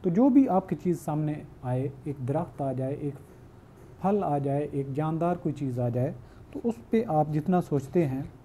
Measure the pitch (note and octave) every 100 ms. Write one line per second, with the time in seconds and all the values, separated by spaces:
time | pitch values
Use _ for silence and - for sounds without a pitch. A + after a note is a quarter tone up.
0 | F#3 E3+ C4+ B3+ C4 F3+ F#3 E3 F3+ E3+
1 | - D3+ D3+ D3+ - - B2+ B2+ C3+ -
2 | - C3+ B2 D3+ E3+ - C3+ B2+ C3 D3
3 | D3 C#3 - - - - - - - -
4 | F#3 G#3 E3+ C#3+ C#3 C#3 D3 C#3+ C#3 C3+
5 | D#3 D#3+ E3+ F3 E3 B2+ C#3 B2 B2 A#2+
6 | C3+ G3+ - - - - A#3 A3+ - A3+
7 | A3+ D#3 D3+ D3+ D3+ F3+ - C#3+ C3 F3+
8 | D#3 C3 D3 -